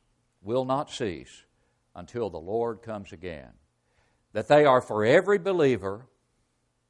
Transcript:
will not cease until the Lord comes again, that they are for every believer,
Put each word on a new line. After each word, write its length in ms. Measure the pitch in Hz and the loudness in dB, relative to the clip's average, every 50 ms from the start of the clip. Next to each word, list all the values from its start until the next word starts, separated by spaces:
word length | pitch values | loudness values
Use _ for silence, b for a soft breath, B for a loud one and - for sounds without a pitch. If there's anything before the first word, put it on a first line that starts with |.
| _ _ _ _ _ _ _ _ | _ _ _ _ _ _ _ _
will 240 | 92 101 120 131 127 | -8 -4 -4 -4 -2
not 240 | 131 131 139 151 - | -2 -4 -4 -4 -8
cease 560 | - - 127 98 82 67 62 - - - _ _ _ _ _ _ _ _ _ _ | -8 -8 -8 -8 -8 -10 -14 -20 -20 -20 _ _ _ _ _ _ _ _ _ _
until 380 | _ 87 90 - - 120 110 98 | _ -20 -18 -12 -8 -8 -8 -6
the 80 | 85 80 | -8 -10
Lord 440 | 80 92 107 117 117 117 110 - | -10 -6 -4 -4 -4 -4 -6 -10
comes 300 | - 113 110 101 98 - | -12 -14 -14 -14 -14 -16
again, 400 | 98 80 90 90 80 71 65 58 _ _ _ _ _ _ _ _ _ _ _ _ _ _ _ _ | -18 -16 -14 -14 -14 -14 -16 -20 _ _ _ _ _ _ _ _ _ _ _ _ _ _ _ _
that 140 | - 107 107 | -8 -8 2
they 180 | - 147 151 151 | 4 6 6 8
are 160 | 139 127 123 | 6 6 4
for 240 | - - 110 107 107 | 2 0 -2 0 4
every 340 | 113 147 190 180 196 208 196 | 4 4 4 4 4 0 0
believer, 680 | 170 196 185 175 147 135 123 98 95 95 101 113 131 _ _ _ _ _ _ _ _ _ _ _ _ _ _ _ _ | 0 -2 0 2 2 2 2 0 -2 -6 -8 -8 -14 _ _ _ _ _ _ _ _ _ _ _ _ _ _ _ _